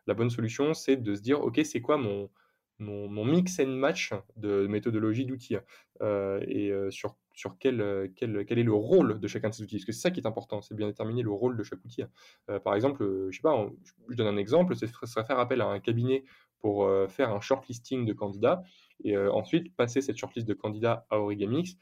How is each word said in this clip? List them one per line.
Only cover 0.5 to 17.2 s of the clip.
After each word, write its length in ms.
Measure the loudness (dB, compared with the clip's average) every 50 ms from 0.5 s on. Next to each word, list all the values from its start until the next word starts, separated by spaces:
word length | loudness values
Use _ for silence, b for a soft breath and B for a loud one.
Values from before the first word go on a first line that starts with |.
| 0 0 0 0 0
c'est 220 | -2 2 2 2
de 180 | 2 2 -2 -4
se 60 | -2
dire, « 200 | 0 0 0 2 2
Ok, 160 | 0 2 0 0
c'est 180 | 0 -2 -6
quoi 160 | 0 0 0 2
mon... 320 | 2 0 -2 -2 -4 -8 -12 _ _ _ _ _ _ _ _ _
mon, 300 | -10 -8 -8 -8 -8 -6
mon 160 | -4 -2 0
mix 340 | 4 4 4 2 2 0 0
and 80 | 0 0
match 460 | 0 0 0 0 0 -2 -4 -6 -6 -8 -8 _ -14 -6
de 300 | -2 0 2 2 2 2
méthodologie 580 | 0 0 0 0 0 0 0 0 0 0 -2
d'outils, 320 | -4 -6 -8 -6 -6 -6 -6 -6 b b b b b _ -4
euh, 420 | -2 0 0 0 0 0 -2 -2 -4 -2
et, 240 | -2 -2 0 0
euh, 200 | 0 0 -2 -4
sur, 240 | -4 -6 -8 -8 -8 _ _ _ _
sur 240 | -12 -12 -12 -12 _
quel, 220 | 0 0 2 2
euh, 300 | 0 0 -2 -2 -4 -6 -6
quel, 320 | -4 -4 -2 -2 -2 -2
quel 140 | 0 2 2
est 40 | 4
le 100 | 4 4
rôle 480 | 4 4 6 6 6 6 6 2 0
de 60 | -2 -4
chacun 180 | -4 -2 -2 -2
de 40 | -2
ces 100 | -4 -10
outils ? » 140 | -8 -8 -8
Parce 80 | -6
que 80 | -6 -8
c'est 80 | -2
ça 100 | -2 -2
qui 80 | -2 0
est 80 | -4 -4
important, 340 | -4 -4 -8 -6 -8 -10
c'est 140 | -8 -10 -6
bien 120 | -4 -4 -4
déterminer 360 | -4 -4 -6 -4 -2 -2 -2
le 80 | -2
rôle 240 | -2 0 0 0 0
de 80 | -2 -6
chaque 200 | -8 -8 -14 _
outil. 180 | -14 -8 -8 -8 -8 b b b b b b b -6
Euh, 100 | -6 -4
par 160 | 0 0 2
exemple, 280 | 2 2 2 0 0 -2
euh, 280 | -2 0 -2 -2 -4
je 60 | -6 0
sais 40 |
pas, 140 | 2 2 2
on, 180 | 2 0 -2 -6 -12 -20
je, 80 | -20 _ _ _ -10
je 80 | -2 0
donne 100 | 0 0
un 100 | 2 0
exemple, 380 | 0 2 4 4 4 4 2
ce 100 | -2 -4
serait, 220 | -6 -6 -10 -14 -6
serait 180 | -4 -4 -2
faire 140 | 0 2 2
appel 220 | 2 2 2 0
à 60 | 2 0
un 120 | 0 -2
cabinet 460 | -2 0 0 0 2 2 2 0 -2 b b b b b b _
pour, 240 | -2 0 2 4 4
euh, 240 | 4 4 4 2 0
faire 220 | 0 0